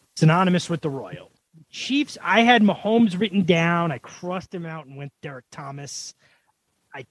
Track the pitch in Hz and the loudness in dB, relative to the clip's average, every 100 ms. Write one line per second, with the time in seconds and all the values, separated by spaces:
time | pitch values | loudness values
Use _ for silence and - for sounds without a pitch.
0 | _ - 160 170 185 180 - 165 156 135 | _ 2 4 6 4 2 -2 -4 -4 -6
1 | - - - _ _ _ _ - - 277 | -10 -14 -18 _ _ _ _ -12 -2 -2
2 | 294 - 170 208 233 240 208 160 208 233 | -2 -6 0 4 6 6 4 2 0 2
3 | 220 175 214 196 170 165 170 170 170 127 | 2 2 -2 0 2 2 2 0 -2 -4
4 | - - 180 180 - 180 165 160 135 135 | -12 -12 -8 -8 -10 -12 -10 -12 -14 -14
5 | 143 - 151 131 - - 139 143 143 - | -16 -14 -16 -16 -18 -16 -14 -12 -12 -14
6 | - - _ _ _ _ _ _ _ 139 | -16 -20 _ _ _ _ _ _ _ -18
7 | 127 | -16